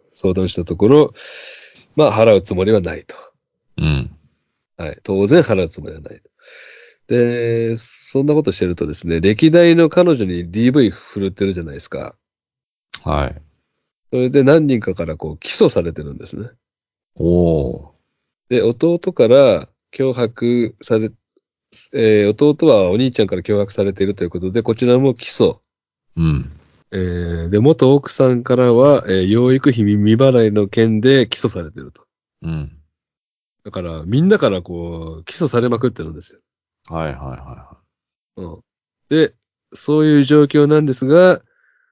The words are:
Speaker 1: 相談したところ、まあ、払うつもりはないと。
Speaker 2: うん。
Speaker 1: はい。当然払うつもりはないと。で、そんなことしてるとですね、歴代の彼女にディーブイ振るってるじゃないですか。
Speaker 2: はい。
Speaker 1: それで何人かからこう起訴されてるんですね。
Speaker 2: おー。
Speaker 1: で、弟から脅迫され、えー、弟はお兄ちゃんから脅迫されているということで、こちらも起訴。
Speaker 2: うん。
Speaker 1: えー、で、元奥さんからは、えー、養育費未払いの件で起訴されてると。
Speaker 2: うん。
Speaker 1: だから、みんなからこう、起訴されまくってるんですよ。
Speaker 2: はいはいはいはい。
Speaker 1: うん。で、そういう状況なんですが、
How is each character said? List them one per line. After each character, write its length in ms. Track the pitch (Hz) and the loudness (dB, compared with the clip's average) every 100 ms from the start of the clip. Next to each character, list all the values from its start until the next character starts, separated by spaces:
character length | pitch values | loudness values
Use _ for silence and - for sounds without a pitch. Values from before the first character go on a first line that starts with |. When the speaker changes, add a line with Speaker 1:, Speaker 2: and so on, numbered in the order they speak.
| _ | _
Speaker 1:
相 220 | - 95 | -6 -4
談 160 | 92 92 | -2 -4
し 40 | |
た 120 | - 85 | -6 -8
と 100 | 87 | 0
こ 120 | 104 | 4
ろ、 260 | 147 147 - - - - - - _ _ - | 6 4 -2 -18 -18 -18 -20 -20 _ _ 0
ま 120 | 143 | 0
あ、 40 | |
払 220 | 104 113 | 4 4
う 80 | 101 | 4
つ 120 | 92 | 2
も 100 | 90 | -4
り 80 | 98 | 0
は 100 | 107 | 0
な 120 | 85 | -2
い 100 | 76 - | -10 -16
と。 100 | - - _ _ _ _ - | -20 -20 _ _ _ _ -6
Speaker 2:
う 20 | |
ん。 280 | 78 71 - - _ _ _ _ _ _ | -2 -2 -4 -14 _ _ _ _ _ _
Speaker 1:
は 160 | 80 | -14
い。 80 | - | -12
当 240 | - 98 101 | -6 -2 2
然 160 | 170 | 2
払 220 | 143 98 | 2 0
う 40 | 85 | -4
つ 120 | - | -8
も 80 | 76 | -16
り 60 | |
は 60 | 80 | -16
な 100 | 73 | -20
い 80 | - | -20
と。 80 | _ _ _ - - - - _ _ | _ _ _ -20 -20 -20 -20 _ _
で、 720 | 120 120 120 117 117 113 113 | 0 0 0 -4 -2 -4 -6
そ 440 | - - - 135 | -10 -18 -6 -2
ん 40 | 143 | 0
な 80 | |
こ 80 | 151 | 0
と 100 | 151 | 0
し 60 | - | -2
て 80 | 92 | -4
る 100 | 87 | -4
と 100 | 73 | -6
で 60 | |
す 160 | - 82 | -8 -6
ね、 120 | 82 | -2
歴 300 | 95 107 160 | 0 2 4
代 240 | 170 170 | 6 4
の 140 | 165 160 | 4 4
彼 260 | - 180 | 2 2
女 120 | 135 95 | 2 -2
に 240 | 87 87 | -6 -8
デ 100 | 101 | -2
ィ 80 | 120 | 0
ー 40 | |
ブ 120 | 143 | 2
イ 60 | 110 | 2
振 300 | - - 104 | 0 -14 -8
る 60 | 98 | -8
っ 20 | |
て 140 | 92 98 | -4 -4
る 80 | |
じ 60 | 90 | -4
ゃ 20 | |
な 80 | 80 | -10
い 40 | |
で 60 | 71 | -14
す 80 | - | -14
か。 260 | - 65 _ _ _ _ _ _ _ _ - | -14 -14 _ _ _ _ _ _ _ _ -12
Speaker 2:
は 260 | - 76 65 | -6 -4 -4
い。 140 | 76 _ _ _ _ _ _ _ | -8 _ _ _ _ _ _ _
Speaker 1:
そ 60 | 127 | -4
れ 120 | 127 | 0
で 160 | 143 | 2
何 220 | 135 160 151 | 4 4 2
人 140 | 123 | -2
か 140 | 101 | -4
か 120 | 87 82 | -8 -8
ら 100 | 78 | -8
こ 160 | 80 | -10
う 60 | 78 | -12
起 140 | - | -10
訴 180 | - 185 | 0 0
さ 100 | 101 | 0
れ 140 | 85 | -4
て 80 | 76 | -8
る 100 | 73 | -14
ん 60 | 67 | -16
で 80 | - | -16
す 100 | - | -16
ね。 140 | 113 _ _ _ _ _ _ | -16 _ _ _ _ _ _
Speaker 2:
お 640 | _ 82 87 85 80 67 - | _ 0 2 2 0 -2 -8
ー。 120 | - _ _ _ _ _ _ | -16 _ _ _ _ _ _
Speaker 1:
で、 120 | 120 | -2
弟 360 | 110 117 165 170 185 | 0 0 -2 -2 -4
か 140 | 175 117 | 0 4
ら 400 | 131 131 87 - _ _ | 6 6 4 -2 _ _
脅 220 | - 135 | -6 -4
迫 600 | 123 117 - 120 120 113 - | -2 -6 -4 -2 0 -2 -6
さ 160 | - 113 | -4 -2
れ、 120 | 110 - _ _ _ _ _ - - | -2 -10 _ _ _ _ _ -20 -12
え 320 | 135 113 107 101 | -2 2 4 2
ー、 20 | |
弟 380 | 107 147 147 160 | 2 0 2 4
は 240 | 110 90 | 4 4
お 60 | 104 | 0
兄 160 | 127 | -2
ち 80 | - | 0
ゃ 40 | |
ん 20 | 104 | -2
か 100 | 92 | -2
ら 60 | |
脅 160 | 87 101 | -4 -2
迫 120 | 98 | -2
さ 100 | - | -4
れ 120 | 101 | -4
て 100 | 98 | -2
い 20 | 98 | -4
る 80 | |
と 100 | 101 | -4
い 20 | 87 | -6
う 40 | |
こ 100 | 87 | -6
と 120 | 92 | -6
で、 100 | 110 | -4
こ 120 | 113 | -2
ち 120 | 113 123 | -2 2
ら 120 | 123 | 2
も 160 | 139 | 2
起 160 | 120 - | -2 -8
訴。 300 | - 95 - _ _ _ _ _ - | -2 -2 -2 _ _ _ _ _ -4
Speaker 2:
う 60 | |
ん。 280 | 80 71 65 - _ _ _ | -2 -2 -6 -16 _ _ _
Speaker 1:
え 60 | 98 | -8
ー、 520 | 90 87 85 85 85 | -6 -6 -6 -6 -2
で、 100 | 104 | 2
元 360 | 135 160 131 | 2 4 4
奥 180 | 143 - | 2 0
さ 160 | - 131 | -2 0
ん 140 | 123 | 0
か 140 | 123 127 | 0 0
ら 160 | 123 | 2
は、 320 | 117 143 139 - | 4 6 4 2
え 140 | 95 | -2
ー、 80 | 92 | 0
養 240 | 113 123 | 2 2
育 180 | 131 143 | 2 2
費 140 | 117 | 0
未 300 | 104 104 104 | 0 2 2
払 340 | 117 135 127 110 | 4 4 4 2
い 20 | |
の 180 | 104 101 | 0 -2
件 320 | 117 113 107 | 0 0 2
で 260 | 127 135 117 | 2 2 0
起 120 | - | -4
訴 100 | - | -6
さ 140 | 92 | -8
れ 80 | 80 | -12
て 100 | - | -16
る 120 | 65 | -20
と。 140 | _ _ _ _ _ | _ _ _ _ _
Speaker 2:
う 80 | 82 | -10
ん。 260 | 80 67 - _ _ _ _ _ _ _ _ | -10 -10 -16 _ _ _ _ _ _ _ _
Speaker 1:
だ 60 | 104 | -16
か 120 | 95 | -12
ら、 200 | 87 80 | -10 -10
み 160 | 80 127 | -4 0
ん 80 | 185 | 2
な 100 | 208 | 2
か 120 | 127 | 0
ら 120 | 95 | -2
こ 560 | 90 87 85 82 82 80 | -8 -12 -10 -12 -14 -16
う、 40 | |
起 100 | 82 | -16
訴 140 | - 151 | -6 -4
さ 120 | 120 | -2
れ 80 | 123 | -2
ま 100 | 113 | -2
く 100 | 123 | -4
っ 20 | |
て 120 | - | -6
る 80 | 80 | -14
ん 40 | |
で 60 | 78 | -14
す 120 | - | -20
よ。 60 | _ _ _ _ _ _ | _ _ _ _ _ _
Speaker 2:
は 220 | 82 78 | -10 -8
い 40 | |
は 0 | |
い 0 | 65 | -10
は 200 | 69 62 | -14 -16
い 20 | |
は 400 | 65 - - - _ _ _ _ _ - | -18 -20 -20 -20 _ _ _ _ _ -18
い。 40 | 87 | -18
Speaker 1:
う 100 | - | -18
ん。 40 | _ _ _ _ _ | _ _ _ _ _
で、 240 | 156 156 _ _ _ _ | 0 0 _ _ _ _
そ 260 | - - 156 | -16 -4 0
う 60 | 156 | 2
い 160 | 147 | 2
う 20 | |
状 200 | 135 151 | 4 4
況 220 | 143 151 147 | 4 2 2
な 140 | 151 | 2
ん 60 | 151 | 0
で 80 | |
す 100 | 127 | -4
が、 380 | 135 165 185 170 _ _ _ _ _ | 2 4 6 4 _ _ _ _ _